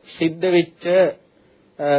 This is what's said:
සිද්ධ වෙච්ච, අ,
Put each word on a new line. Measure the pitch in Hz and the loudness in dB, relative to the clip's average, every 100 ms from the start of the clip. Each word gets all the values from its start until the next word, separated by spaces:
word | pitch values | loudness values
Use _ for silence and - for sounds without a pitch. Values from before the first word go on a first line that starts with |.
| - | -16
සිද්ධ | - 165 165 185 | -6 -6 -4 0
වෙච්ච, | 175 165 - 175 185 170 - _ _ _ _ _ - | 0 0 -6 -2 2 0 -2 _ _ _ _ _ -8
අ, | 147 | -2